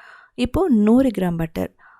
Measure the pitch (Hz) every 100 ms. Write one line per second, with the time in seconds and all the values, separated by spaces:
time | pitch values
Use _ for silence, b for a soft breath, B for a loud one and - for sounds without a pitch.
0 | B B B - 247 302 381 220 208 247
1 | 269 196 180 165 165 - 180 - b